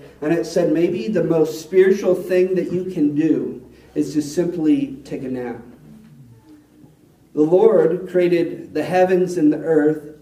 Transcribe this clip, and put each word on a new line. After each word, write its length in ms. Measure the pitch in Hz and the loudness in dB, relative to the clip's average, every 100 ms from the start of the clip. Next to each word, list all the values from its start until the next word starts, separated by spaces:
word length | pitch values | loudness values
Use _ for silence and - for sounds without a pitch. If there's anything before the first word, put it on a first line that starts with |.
| - - | -20 -8
and 120 | 151 | -2
it 120 | 165 165 | -2 0
said, 280 | 185 151 | 0 0
"Maybe 340 | 156 185 214 220 | 0 0 -2 -4
the 160 | 175 | -2
most 380 | 156 160 156 - | 0 2 0 -2
spiritual 520 | - 185 190 - 185 | 0 4 4 4 2
thing 420 | - - 185 185 180 | 0 0 0 2 0
that 180 | 156 | -2
you 100 | 175 | -4
can 320 | 185 170 143 143 | -4 0 0 2
do 460 | 160 123 - - - - - 151 | 2 0 -2 -10 -16 -20 -8 -6
is 160 | 147 151 | -2 -4
to 60 | |
simply 760 | 143 180 170 170 156 139 131 - - | -4 -4 -4 0 0 2 -2 -8 -12
take 180 | 139 | -10
a 60 | 127 | -8
nap." 320 | 127 120 117 - - - - - 139 123 117 - - _ _ - _ _ _ _ | -8 -8 -10 -16 -20 -20 -20 -20 -20 -20 -20 -20 -20 _ _ -20 _ _ _ _
The 100 | 151 | -2
Lord 680 | 156 185 220 180 165 175 - | 0 4 4 4 2 -2 -2
created 640 | 180 175 170 151 - - | 0 2 0 -2 -6 -8
the 100 | 151 | -6
heavens 540 | 151 185 180 180 175 180 | -2 0 2 2 0 2
and 160 | 147 | 2
the 60 | 151 | 2
earth 500 | 156 156 151 156 - - | 0 2 2 0 -8 -20